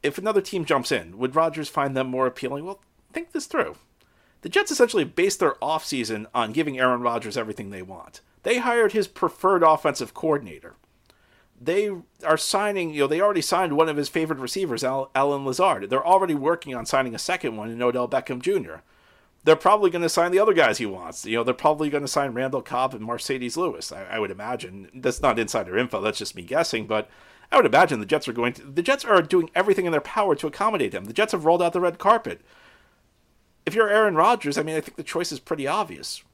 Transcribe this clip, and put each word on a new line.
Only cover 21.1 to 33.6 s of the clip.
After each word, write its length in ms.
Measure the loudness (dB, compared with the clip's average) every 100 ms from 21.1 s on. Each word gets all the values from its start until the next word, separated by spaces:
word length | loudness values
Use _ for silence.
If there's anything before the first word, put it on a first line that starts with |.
| -12
You 120 | -4 -2
know, 60 |
they're 120 | 0
probably 340 | 2 2 2 -2
gonna 180 | -2 -2
sign 260 | -2 -2
Randall 280 | -4 -4 -4
Cobb 320 | -4 -2 -2
and 100 | -4
Marcedes 540 | -8 -8 -6 -6 -6 -4
Lewis, 340 | -4 -6 -12
I, 120 | -14
I 160 | -8 -6
would 120 | -6
imagine. 580 | -6 -8 -8 -10 -16 -18
That's 300 | -4 -4 0
not 160 | 0 0
insider 360 | -2 -4 -2
info, 260 | -4 -2 -2
that's 180 | -4 -4
just 160 | -10
me 80 | -12
guessing, 420 | -4 -2 -2 -4
but 240 | -4 -4 -4 -18 -20 -20 _
I 60 |
would 100 | 4
imagine 360 | 6 6 4 2
the 40 |
Jets 220 | 0 -2 -2
are 60 |
going 180 | -2 -2
to, 100 | -4
the 180 | -6 -4
Jets 240 | 0 -2
are 160 | 4 4
doing 280 | 6 2 2
everything 300 | 0 2 2
in 80 | 2
their 80 | -2
power 340 | -2 0 0
to 120 | 0 -2
accommodate 460 | -2 -2 0 -2
him. 120 | -4
The 80 | -6
Jets 180 | -2 0
have 140 | 2
rolled 160 | 2 4
out 100 | 2
the 80 | 2
red 180 | -2 0
carpet. 440 | 2 2 0 -12 _ _ -20 _ _ _ _ _ _ _ _ _